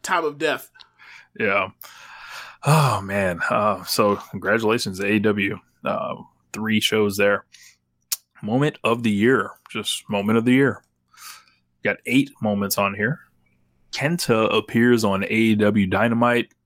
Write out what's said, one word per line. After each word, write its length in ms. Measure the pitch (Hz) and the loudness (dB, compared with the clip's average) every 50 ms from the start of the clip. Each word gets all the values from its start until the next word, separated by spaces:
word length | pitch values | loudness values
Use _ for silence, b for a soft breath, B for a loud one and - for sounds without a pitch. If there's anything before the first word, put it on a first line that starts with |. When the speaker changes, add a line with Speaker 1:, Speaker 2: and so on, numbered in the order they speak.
| - | -6
Speaker 1:
time 220 | - 190 175 165 | -2 -2 -2 -2
of 140 | 151 143 143 | -2 -4 -4
death. 320 | 160 151 135 120 - - _ B B B B B B B B B B B B - | -2 -2 -2 -4 -6 -14 _ B B B B B B B B B B B B -4
Speaker 2:
Yeah. 300 | 113 101 98 101 95 95 - - B B B B B B B B B B B B B B B B B | -2 0 0 0 -2 -4 -6 -14 B B B B B B B B B B B B B B B B B
Oh 340 | 139 151 160 143 127 110 101 | 2 4 4 4 2 0 -2
man. 380 | 98 98 98 101 98 92 87 85 - - | -4 -4 -2 -2 0 0 -2 -2 -4 -2
Uh, 360 | - 104 104 107 98 - - | 0 0 0 0 -2 -2 -4
so 320 | - - - 110 104 101 | -4 0 2 2 2 2
congratulations 840 | - - - - 101 90 95 107 117 113 107 113 120 - 107 95 92 | 0 -4 -10 -12 -6 -2 0 0 0 2 2 0 0 -2 -4 -6 -6
to 80 | 98 | -2
A 40 | 101 107 | 0 0
E 60 | 107 | 2
W. 360 | 101 107 101 104 98 98 104 95 - _ _ _ - | 2 2 0 0 -2 -4 -6 -8 -14 _ _ _ -6
Uh, 320 | - - 110 110 - - - - _ _ _ _ _ - | -6 -4 -4 -6 -8 -10 -12 -16 _ _ _ _ _ -10
three 280 | 104 110 110 110 107 | -8 -4 -2 0 0
shows 360 | 104 - 110 110 107 104 98 | 0 0 0 0 0 0 0
there. 280 | 98 101 101 101 95 - _ b b b b b b b _ _ _ _ - - - _ _ _ - - | 0 2 2 2 0 -4 _ b b b b b b b _ _ _ _ -12 -12 -12 _ _ _ -12 -6
Moment 340 | 101 113 131 147 151 - - - | -2 -2 0 0 -2 -2 -4 -2
of 220 | 117 117 120 117 | -2 -2 0 0
the 60 | 113 104 | 0 0
year. 400 | 101 104 123 135 113 90 - - _ _ - | 2 4 4 4 2 0 -4 -8 _ _ -12
Just 320 | - 113 101 - - - - - | -10 -8 -6 -6 -8 -8 -6 -6
moment 260 | 107 101 98 104 110 | -4 -2 0 0 0
of 80 | 117 110 | 2 2
the 80 | 123 127 | 4 4
year. 300 | 135 139 127 95 - _ _ _ _ _ _ B B B B B B B B B B B _ _ _ - | 4 4 2 0 -4 _ _ _ _ _ _ B B B B B B B B B B B _ _ _ -4
Got 140 | 107 98 - - | -4 -4 -4 -4
eight 240 | 120 120 135 139 - - - 120 | 0 0 0 0 0 -4 -6 -4
moments 340 | 107 104 101 101 98 - | -2 -2 -2 -2 -2 -2
on 160 | - 101 98 98 | -2 -2 -2 -2
here. 260 | 101 104 120 160 - - _ _ _ _ _ _ _ _ _ _ _ _ _ - | -2 -2 -4 -4 -4 -10 _ _ _ _ _ _ _ _ _ _ _ _ _ -8
Kenta 600 | - 139 147 175 170 - - 117 110 110 101 - | -4 -4 -2 -2 -2 0 0 2 2 2 2 0
appears 500 | 110 - - - 113 117 123 120 117 110 | 0 -2 0 0 2 4 4 4 4 2
on 180 | 101 98 95 98 | 2 0 0 -2
A 40 | - | -2
E 260 | 110 110 113 113 110 | 0 2 2 2 4
W 320 | 104 104 104 104 107 98 | 4 4 2 4 2 2
Dynamite, 680 | 92 95 95 110 117 113 117 120 120 120 120 - - _ _ _ | 2 2 0 0 2 2 2 2 2 2 0 -2 -4 _ _ _